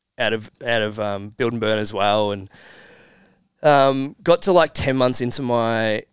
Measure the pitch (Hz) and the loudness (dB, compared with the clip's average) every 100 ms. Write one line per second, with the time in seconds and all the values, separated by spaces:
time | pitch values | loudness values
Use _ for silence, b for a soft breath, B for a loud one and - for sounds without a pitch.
0 | _ - 113 110 107 _ 123 117 107 104 | _ -4 -2 -2 -6 _ -4 -2 -2 -4
1 | 104 101 104 110 120 117 107 110 104 101 | -6 -6 -10 -4 -4 -2 -2 -2 -2 -2
2 | 101 107 104 101 98 B B B B B | 0 0 0 -4 -12 B B B B B
3 | B B B B _ _ 151 143 135 135 | B B B B _ _ 2 4 4 2
4 | 135 - - 175 - 180 160 - 139 131 | -6 -6 0 2 4 4 4 0 -2 2
5 | 127 127 123 120 127 120 113 113 110 107 | 2 0 -2 -4 -2 0 0 0 0 -2
6 | - | -6